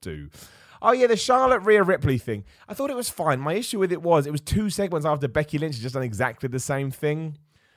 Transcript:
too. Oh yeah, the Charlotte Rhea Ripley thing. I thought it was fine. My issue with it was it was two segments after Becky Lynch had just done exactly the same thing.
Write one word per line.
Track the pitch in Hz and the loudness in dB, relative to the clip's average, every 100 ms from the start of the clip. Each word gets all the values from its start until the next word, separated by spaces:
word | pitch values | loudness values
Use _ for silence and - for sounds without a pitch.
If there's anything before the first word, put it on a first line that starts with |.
too. | 87 78 73 - - - - - | -12 -12 -14 -18 -20 -20 -20 -2
Oh | 226 | 2
yeah, | 254 240 | 4 4
the | 214 | 4
Charlotte | - 254 262 233 | 2 4 4 4
Rhea | 202 214 | 6 6
Ripley | 185 170 156 123 | 6 2 2 0
thing. | - 104 - _ - | -2 -8 -8 _ -12
I | 196 | -6
thought | 277 | -4
it | 247 | -4
was | 240 | -6
fine. | - 156 131 | -2 0 0
My | 143 | 0
issue | 196 240 208 | -4 -2 -2
with | 185 | -2
it | 175 | 0
was | 170 160 139 | 2 4 2
it | |
was | 151 | -4
two | - 208 214 | -2 -2 0
segments | 185 196 165 156 | -2 -2 0 0
after | 147 135 | 0 0
Becky | 156 147 147 | -2 -2 -2
Lynch | 156 120 | -4 -6
had | |
just | 123 131 | -6 -6
done | |
exactly | 127 104 123 117 131 | -4 -2 -4 -4 -6
the | 127 | -4
same | - 139 139 | -4 -4 -4
thing. | - 151 151 160 147 _ _ _ | -4 -4 -4 -6 -12 _ _ _